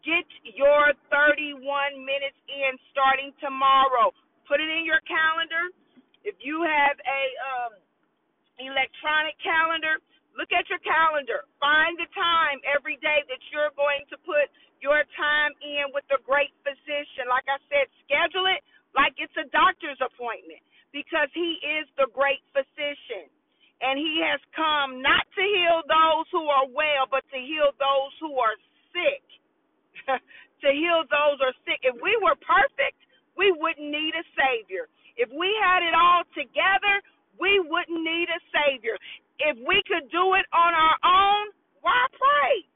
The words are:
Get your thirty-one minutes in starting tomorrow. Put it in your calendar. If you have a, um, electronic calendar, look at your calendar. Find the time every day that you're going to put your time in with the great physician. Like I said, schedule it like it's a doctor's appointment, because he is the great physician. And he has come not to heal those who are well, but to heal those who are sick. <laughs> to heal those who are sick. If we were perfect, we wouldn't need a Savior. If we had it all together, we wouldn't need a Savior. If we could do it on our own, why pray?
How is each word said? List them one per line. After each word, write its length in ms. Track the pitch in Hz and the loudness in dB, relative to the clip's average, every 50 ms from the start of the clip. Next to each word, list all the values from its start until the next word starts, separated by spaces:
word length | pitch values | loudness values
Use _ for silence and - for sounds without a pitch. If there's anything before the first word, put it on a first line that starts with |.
| _ | _
Get 220 | 302 330 349 349 _ - - _ 240 - | -2 -4 -4 -4 _ -20 -20 _ -20 -4
your 380 | - 277 285 294 294 294 294 285 _ _ _ | 2 4 4 6 6 4 2 2 _ _ _
thirty-one 840 | 302 285 294 302 294 294 302 294 285 262 254 277 277 285 277 285 277 269 262 | 0 2 4 2 2 0 -4 -10 -10 -10 -10 -6 -4 -4 -4 -4 -6 -10 -8
minutes 360 | 269 277 277 277 269 _ _ _ - | -6 -6 -6 -6 -8 _ _ _ -16
in 240 | 277 277 277 262 262 262 _ _ | -8 -4 -4 -4 -4 -6 _ _
starting 400 | _ 277 269 269 269 262 277 277 262 _ | _ 0 2 2 2 0 -4 -12 _ _
tomorrow. 720 | 302 277 269 262 269 269 269 269 269 269 254 240 220 - _ _ _ _ _ _ _ | -10 -8 -4 0 2 4 4 4 4 4 2 2 2 0 _ _ _ _ _ _ _
Put 120 | - 285 294 | -2 -2 -2
it 80 | 311 311 | 0 -2
in 160 | 320 330 330 | -4 -4 -2
your 160 | 320 311 311 _ | 0 -2 -2 _
calendar. 640 | - 339 320 320 320 320 330 330 320 330 330 349 370 370 _ _ _ _ - _ _ _ _ _ | -2 -2 0 0 2 0 -2 -4 -4 -4 -4 -4 -6 _ _ _ _ _ -20 _ _ _ _ _
If 120 | 208 202 _ - | -12 -12 _ -10
you 200 | 269 311 320 339 | -8 -4 -2 -2
have 340 | 311 311 294 285 285 285 - | 0 2 2 2 2 0 -2
a, 220 | - 247 277 277 269 262 247 - - 269 254 | -6 -6 -4 -2 -4 -6 -6 -8 -10 -8 -6
um, 180 | 247 240 233 214 185 _ _ _ _ _ _ _ _ _ _ _ _ _ _ _ - | -6 -8 -8 -12 _ _ _ _ _ _ _ _ _ _ _ _ _ _ _ _ -16
electronic 800 | 254 269 277 269 262 - - - - 302 302 311 311 311 - _ | -14 -4 -2 -2 -2 -2 -6 -8 -4 0 0 0 0 -2 -6 _
calendar, 560 | - 302 330 320 320 320 330 320 311 320 320 - _ _ _ _ _ _ _ | -4 0 2 2 2 2 0 -2 -2 -2 -4 -4 _ _ _ _ _ _ _
look 160 | - 330 _ - | -10 -6 _ -2
at 160 | 359 370 - | -2 -2 -2
your 120 | 359 349 - | -8 -8 -4
calendar. 640 | - 330 311 320 320 311 294 269 233 - - - _ _ | -2 2 2 2 2 2 -2 -4 -4 -6 -6 -8 _ _
Find 400 | _ 285 285 302 311 311 339 339 | _ 0 2 4 4 4 2 0
the 120 | 330 339 - - | -6 -10 -8 -4
time 460 | 392 359 339 339 330 320 294 277 262 - | -2 0 2 2 2 2 0 -2 -4 -4
every 320 | 269 285 285 _ 302 294 - | -2 -2 -2 _ -4 -10 -4
day 220 | 311 302 302 294 294 - | -2 0 0 0 0 -2
that 100 | 254 254 - - | -12 -14 -12 -10
you're 240 | 285 302 294 302 _ 277 | -4 -2 -2 -2 _ 0
going 260 | 285 294 285 277 285 _ 302 | 0 0 0 -2 -6 _ -20
to 40 | _ _ | _ _
put 220 | 339 302 294 285 - _ _ _ _ _ _ - | -2 0 0 0 0 _ _ _ _ _ _ 0
your 240 | 277 294 302 294 _ - | 0 2 2 0 _ -4
time 380 | - 311 294 302 302 294 294 285 _ 285 | -4 0 0 2 2 0 -2 -4 _ -14
in 260 | 294 285 285 285 277 262 | -8 -6 -6 -6 -4 -6
with 100 | 285 _ _ | -8 _ _
the 80 | 277 262 _ | -2 -2 _
great 240 | 240 254 285 277 - _ _ _ | 0 0 0 0 -2 _ _ _
physician. 640 | 285 269 _ _ 302 294 285 294 - - - 247 247 | -10 -10 _ _ -6 -6 -6 -6 -8 -12 -10 -4 -2
Like 160 | 254 262 269 | -2 -2 _
I 100 | 269 277 277 _ _ | -4 -6 -6 _ _
said, 160 | 285 285 262 - _ _ _ | 0 0 0 -2 _ _ _
schedule 400 | _ 269 302 339 339 330 370 370 381 | _ 0 0 0 0 -2 -2 0 0
it 100 | 370 - _ _ _ _ _ _ - | -2 -2 _ _ _ _ _ _ 0
like 220 | 254 285 311 277 | 0 0 0 0
it's 160 | - 302 - _ 339 | -6 -14 -10 _ -10
a 60 | 320 247 | -10 -2
doctor's 480 | - 302 320 - 359 _ 330 302 269 - 262 | 2 4 4 4 2 _ -10 -12 -6 -6 -6
appointment, 580 | - _ - 247 233 214 185 185 165 156 - _ _ _ _ _ _ - | -6 _ -10 -10 -10 -10 -10 -14 -20 -20 -20 _ _ _ _ _ _ -14
because 380 | 285 294 - - 320 294 277 - | -14 -10 -4 -2 -2 -2 -2 -2
he 240 | 330 349 339 330 - - | -6 -6 -6 -6 -6 -6
is 240 | 294 302 311 302 _ _ | -6 -4 -6 -6 _ _
the 140 | - 269 240 _ | -2 -2 -2 _
great 300 | 254 277 277 277 269 _ _ _ | -2 0 0 0 -4 _ _ _
physician. 760 | 277 269 _ _ 311 294 294 285 - - - 233 190 156 127 _ _ _ _ _ _ _ _ _ _ 233 | -6 -6 _ _ -8 -8 -8 -8 -10 -14 -14 -14 -14 -16 _ _ _ _ _ _ _ _ _ _ _ -4
And 160 | 262 269 277 | -4 -2 -2
he 220 | 311 320 311 330 330 | -4 -4 -2 -2 -2
has 160 | 311 294 277 _ _ - | -2 -2 -4 _ _ -6
come 460 | - 311 311 302 294 277 262 254 254 262 | -4 -2 0 0 0 -2 -4 -6 -4 0
not 220 | 285 330 359 349 _ _ | 2 2 2 0 _ _
to 80 | 403 370 | -2 -2
heal 400 | 403 415 359 349 339 339 330 320 277 | 0 2 2 2 2 2 2 0 2
those 380 | 320 320 320 320 311 311 320 _ | 4 4 4 4 2 0 -2 _
who 160 | - 349 320 | -4 -2 0
are 220 | 294 277 262 269 262 | 2 2 2 2 0
well, 400 | 247 285 311 302 294 269 262 262 | -2 -2 0 0 2 0 0 0
but 160 | 269 262 - _ 277 | -2 -4 -4 _ -12
to 60 | 262 | -12
heal 320 | 247 269 311 311 294 277 - _ | -8 -8 -2 2 0 0 2 _
those 320 | 269 269 277 269 269 277 - - | 0 2 2 0 0 -2 -10 -12
who 160 | 320 311 285 254 | -12 -6 -2 0
are 160 | 233 220 220 _ _ _ _ _ _ _ _ | 0 0 -2 _ _ _ _ _ _ _ _
sick. 300 | 349 349 285 190 - _ _ - _ _ _ _ _ _ _ _ _ _ _ _ - - | -2 -2 -2 -2 -2 _ _ -20 _ _ _ _ _ _ _ _ _ _ _ _ -10 -4
<laughs> 560 | - 262 - _ _ - - - _ _ _ - | -4 -4 -4 _ _ -20 -20 -20 _ _ _ 0
to 40 | 285 | 0
heal 320 | 277 285 320 349 339 330 320 _ | 2 2 2 2 2 0 0 _
those 280 | 294 294 294 294 285 262 | 0 2 2 2 2 2
who 60 | 269 254 | -2 -2
are 80 | 254 _ _ | -2 _ _
sick. 140 | 339 320 - - | -6 -6 -2 -2
If 140 | 262 247 - | -2 -2 -2
we 140 | - 370 427 466 | -2 -2 0 2
were 160 | 381 330 285 _ - | 2 0 0 _ 0
perfect, 560 | - 339 381 539 554 _ - 554 539 _ _ _ _ _ _ _ _ _ | 2 4 4 4 2 _ -4 -4 -4 _ _ _ _ _ _ _ _ _
we 140 | 349 381 403 349 | 0 2 2 2
wouldn't 340 | - 214 330 220 - 302 294 | 2 -2 -4 -4 -6 -10 -8
need 240 | 294 302 311 320 320 | -6 -6 -6 -4 -6
a 100 | 320 339 - _ | -8 -10 -8 _
Savior. 520 | 320 285 269 254 226 208 _ 185 175 160 _ _ _ _ - _ | 0 0 0 0 -4 -6 _ -10 -10 -10 _ _ _ _ -18 _
If 120 | - 247 214 254 | -4 -4 -4 -4
we 160 | 302 349 381 427 440 | -4 -2 -2 0 0
had 220 | 403 359 370 359 349 | 2 2 2 2 2
it 120 | 330 320 | 2 2
all 280 | 330 349 349 349 349 349 _ _ | 4 6 6 4 4 2 _ _
together, 640 | 311 277 233 _ 294 330 381 392 381 392 403 403 403 _ _ _ _ _ _ _ 196 | -12 -12 _ _ 0 2 2 2 2 2 0 0 0 _ _ _ _ _ _ _ -4
we 200 | 330 381 403 403 349 | 0 2 2 2 2
wouldn't 380 | 285 320 349 339 - 339 339 320 | 0 -2 -4 -2 -4 -6 -6 -4
need 260 | 320 330 339 349 339 | -4 -2 -2 -2 -4
a 100 | 330 339 _ _ | -4 -8 _ _
Savior. 460 | - 320 294 285 269 240 214 226 214 185 - - - - _ _ _ - | -2 0 0 0 -2 -2 -8 -8 -8 -8 -12 -18 -20 -20 _ _ _ -4
If 180 | 269 302 285 226 247 | -2 -2 -2 -2 -2
we 160 | 311 370 403 381 | 0 0 0 0
could 220 | - 403 339 - 240 | -2 -6 -6 -4 -4
do 240 | 320 339 381 381 370 392 | -2 0 2 2 2 0
it 80 | 370 - - | 0 0 2
on 180 | 330 339 339 339 | 4 4 4 4
our 240 | 320 320 320 302 - - | 4 4 4 2 2 2
own, 400 | 339 349 320 392 392 415 415 415 415 _ _ _ _ _ _ | 4 4 6 6 4 2 0 -2 -8 _ _ _ _ _ _
why 180 | - 339 440 494 508 539 _ | -2 0 0 0 0 -2 _
pray? 500 | - 523 554 571 587 571 - 539 392 - _ _ | 0 2 4 4 4 2 0 -4 -6 -12 _ _